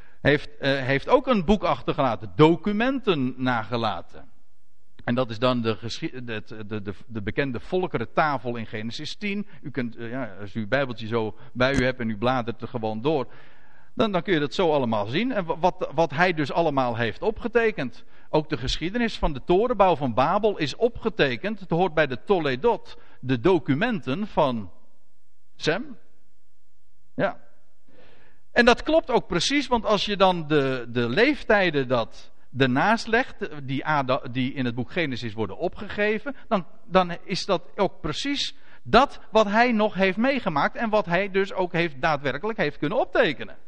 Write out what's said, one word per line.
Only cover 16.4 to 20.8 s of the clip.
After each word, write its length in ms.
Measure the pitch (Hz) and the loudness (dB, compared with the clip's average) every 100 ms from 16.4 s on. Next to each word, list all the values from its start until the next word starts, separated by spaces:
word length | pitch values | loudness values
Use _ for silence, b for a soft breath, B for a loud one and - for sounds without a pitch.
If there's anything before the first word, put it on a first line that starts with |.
| 139 | 0
allemaal 440 | 180 165 139 123 117 | 2 2 2 2 2
heeft 260 | 117 98 | 0 0
opgetekend. 840 | - - 240 233 226 214 131 - b b b | -2 -2 0 2 2 0 -4 -8 b b b
Ook 200 | 156 151 | 0 0
de 80 | 135 | -2
geschiedenis 640 | 123 - 160 226 233 - | -2 -2 -2 0 -2 0
van 140 | 180 | -2
de 120 | 135 | 0
torenbouw 520 | - 175 240 214 190 151 | 4 4 4 4 4 4
van 180 | 139 | 2
Babel 440 | 113 143 196 214 196 | 4 4 4 2 2
is 180 | 151 | -2
opgetekend. 840 | - | 2